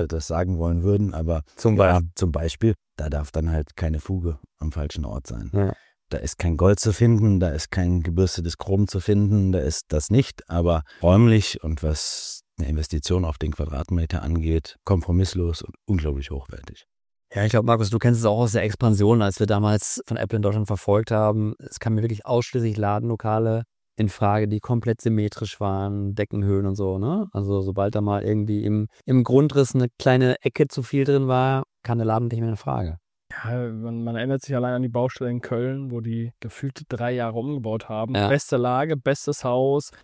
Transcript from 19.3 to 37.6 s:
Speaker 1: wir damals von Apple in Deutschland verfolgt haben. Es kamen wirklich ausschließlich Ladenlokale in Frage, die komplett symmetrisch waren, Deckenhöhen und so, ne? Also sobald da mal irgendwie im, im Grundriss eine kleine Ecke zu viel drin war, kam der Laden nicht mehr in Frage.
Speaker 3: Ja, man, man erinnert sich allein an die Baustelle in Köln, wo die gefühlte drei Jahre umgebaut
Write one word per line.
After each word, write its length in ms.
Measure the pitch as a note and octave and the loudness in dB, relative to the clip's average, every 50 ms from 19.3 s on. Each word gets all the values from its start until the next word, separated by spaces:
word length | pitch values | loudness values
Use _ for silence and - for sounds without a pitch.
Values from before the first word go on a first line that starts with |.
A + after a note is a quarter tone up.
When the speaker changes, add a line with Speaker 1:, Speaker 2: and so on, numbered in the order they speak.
| - - | 2 0
Speaker 1:
wir 60 | G#2+ G#2 | 0 0
damals 540 | G#2+ G2+ G#2 G#2 G#2+ G2+ - - - B3 - - | 2 2 2 2 2 2 0 -2 -6 -6 -6 -8
von 80 | A2+ | -6
Apple 220 | - G#2+ G2 A2+ G#2+ | -6 -4 -4 -2 0
in 40 | |
Deutschland 260 | G#2 G2 G#2 G#2+ G#2 - | 0 0 0 0 -2 -2
verfolgt 440 | G#2 F#2 - - G2+ G#2+ A2 - | -4 -4 0 2 2 2 2 0
haben. 440 | A#2 G#2+ G#2+ G#2+ G#2+ A2 G#2+ G#2+ - _ | 0 2 2 2 2 0 0 -2 -4 _
Es 200 | - - - - | -14 -16 -14 -8
kamen 180 | - A2+ A2 G#2 | -4 -2 0 0
wirklich 280 | A2+ A2+ A2 G#2 - | 0 -2 -4 -6 -4
ausschließlich 520 | - B2 A#2+ A#2+ - - B2 A#2 A2+ G#2 G#2+ | -2 -2 -2 -2 -2 -4 -2 -2 -2 -2 0
Ladenlokale 880 | G#2 G2+ G#2 A2 A#2 A#2 A2+ - - A2 G#2+ A2 A2+ A2+ A2 A2+ A#2 _ _ _ _ _ _ - | 0 0 0 0 -2 -2 -4 -4 -2 -2 0 0 2 0 0 -2 -4 _ _ _ _ _ _ -2
in 100 | G#2+ G2 | -2 -2
Frage, 380 | - - G#2+ G2+ G#2 G#2+ G#2+ G#2 | 0 0 0 2 2 2 0 0
die 120 | G#2+ G#2+ | -2 -4
komplett 420 | - - B2 A#2 - A#2+ A2 - | -2 -2 -2 0 0 -2 -4 0
symmetrisch 580 | - A#2+ A2 G#2+ G#2 G#2 - - A2 G2+ - - | 0 0 0 2 0 -2 -4 -6 -10 -10 -6 -4
waren, 540 | G#2 G2 F#2+ G2 G2 G2+ G2+ G2+ G2+ G2+ G2+ | -4 -2 -2 -2 -4 -4 -4 -4 -4 -4 -4
Deckenhöhen 520 | G#2 G#2 - - G#2 G2 G2+ G2 G2 G2+ G2 | -4 -4 -4 -2 -2 0 2 2 2 2 0
und 80 | G2 | -2
so, 240 | G#2 G2 F#2+ F#2+ F#2+ | -2 -2 -2 -2 -2
ne? 280 | G#2 C3 F3 G#3+ G#3 F#3+ - | -2 -2 -2 -2 -4 -4 -4
Also 280 | G2+ G2+ G2 G2+ G2 | -4 -2 0 0 0
sobald 340 | F#2+ F#2+ F#2+ G2+ G2 G#2 - | 0 -2 -2 0 -2 0 0
da 60 | G#2+ | 0
mal 220 | G#2 G#2 G2+ G2+ - | 0 0 0 0 0
irgendwie 400 | G#2 G#2+ G#2+ G#2 G#2+ G#2 G#2 G#2+ | 0 0 0 0 0 -2 -2 0
im, 240 | G#2 G#2+ G#2+ G#2+ - _ _ - | 0 0 0 0 -2 _ _ -2
im 180 | - C3 B2+ A#2 | 2 4 4 4
Grundriss 520 | - B2 C3+ D3+ C#3+ - C#3+ C3+ - - | 6 6 6 6 6 4 2 2 2 2
eine 120 | C3 B2 A#2+ _ - | 0 0 0 _ 0
kleine 420 | - C3+ B2+ B2+ B2+ B2 - - | 2 4 4 6 4 4 2 2
Ecke 260 | - C3+ - - D3 C#3 | -2 -4 2 2 0 0
zu 160 | - C#3+ A#2+ | 0 -8 -8
viel 200 | - - C#3 C3+ | -4 -2 0 2
drin 240 | C#3 C#3 C#3 C3+ B2+ | 2 2 2 2 2
war, 360 | B2+ B2+ C3 C3 C3+ C3+ C3+ _ _ _ - | 2 2 2 2 0 0 -2 _ _ _ -4
kam 140 | A#2+ A#2 A#2 | -2 -2 0
der 80 | A2+ | 2
Laden 240 | A2 A2 A#2 B2 A#2 | 2 0 0 0 -2
nicht 100 | A#2 A#2 | -2 -2
mehr 120 | A#2 A2+ | -2 -4
in 60 | A2 - | -4 -4
Frage. 400 | - C#3 - A2 F#2+ D#2+ E2 - _ _ _ _ _ _ - - - | -4 -4 -4 -4 -4 -4 -6 -10 _ _ _ _ _ _ -16 -10 -8
Speaker 3:
Ja, 140 | A2+ A#2+ B2 B2 A#2 | -6 -4 -4 -4 -6
man, 320 | A2+ A2 A2+ A#2 A#2 A#2 A#2 | -6 -8 -8 -8 -6 -6 -6
man 120 | A#2 A#2 | -4 -4
erinnert 260 | A2 A#2+ C3+ C#3 C3 - | -4 -2 -2 -2 -4 -4
sich 120 | C#3 C3+ | -4 -2
allein 200 | B2 B2 B2 B2 | -2 0 0 0
an 60 | B2 C3 | -2 -2
die 40 | B2 | -2
Baustelle 420 | A#2 A#2+ B2 B2+ - - C3 A#2+ | 0 0 -2 -2 -2 -4 -4 -4
in 120 | B2 A#2+ | -4 -4
Köln, 500 | - - B2 A#2 B2 C3 C3+ C#3 C#3 B2+ | -4 -4 -4 -2 -2 -2 -4 -6 -8 -8
wo 80 | A#2+ A#2 | -8 -6
die 320 | A2+ A#2 A2+ A#2 A2+ A#2 - _ | -6 -6 -6 -6 -6 -8 -10 _
gefühlte 460 | - A2 - - - C#3 - - D3+ - | -16 -16 -12 -8 -8 -8 -8 -10 -12 -10
drei 240 | B2+ - A#2+ B2 | -8 -6 -4 -4
Jahre 280 | B2+ B2 A#2 A2+ A2 A#2 | -2 -2 -4 -4 -4 -6
umgebaut 500 | A#2 C#3+ D3 C3+ | -6 -4 -6 -6